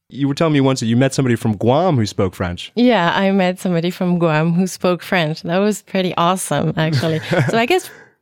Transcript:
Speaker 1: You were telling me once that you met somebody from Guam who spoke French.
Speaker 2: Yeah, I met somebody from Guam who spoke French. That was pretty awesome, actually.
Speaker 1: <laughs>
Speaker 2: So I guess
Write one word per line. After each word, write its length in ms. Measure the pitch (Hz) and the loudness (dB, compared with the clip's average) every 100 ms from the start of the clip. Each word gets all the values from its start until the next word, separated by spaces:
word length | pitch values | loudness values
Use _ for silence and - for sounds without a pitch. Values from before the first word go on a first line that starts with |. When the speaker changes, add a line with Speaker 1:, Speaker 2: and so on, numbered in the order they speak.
| _ | _
Speaker 1:
You 200 | 120 139 | -4 -2
were 60 | |
telling 180 | 139 165 | 0 2
me 80 | 151 | 4
once 180 | 135 131 | 2 2
that 80 | 113 | 0
you 100 | 117 | 2
met 160 | 135 | 2
somebody 220 | - 131 | 2 0
from 220 | 113 113 104 | 0 0 0
Guam 400 | 107 139 185 139 | 2 2 2 2
who 100 | 107 | 0
spoke 300 | - 98 - | -2 -2 -2
French. 340 | 90 87 - - | -6 -6 -8 0
Speaker 2:
Yeah, 360 | 247 220 170 - | 2 4 2 0
I 160 | 196 | 2
met 260 | 196 180 185 | 2 0 -2
somebody 320 | 190 170 170 | -2 -2 -2
from 300 | 180 180 175 | -2 -2 0
Guam 320 | 170 151 165 | 2 2 2
who 160 | 170 185 | 0 -2
spoke 340 | - 185 180 | -2 -2 -2
French. 400 | - 185 151 160 | -2 -2 0 -4
That 160 | 170 175 | -4 0
was 240 | 208 202 | 0 -2
pretty 320 | - 190 185 - | -4 -4 -2 0
awesome, 560 | 170 185 - 190 160 - | 0 0 -2 -2 -2 0
actually. 420 | 156 147 165 160 | 0 0 0 -2
Speaker 1:
<laughs> 300 | - 185 123 | -2 -2 0
Speaker 2:
So 100 | 220 | 0
I 80 | 240 | 2
guess 240 | 359 - - - _ | 0 -2 -14 -20 _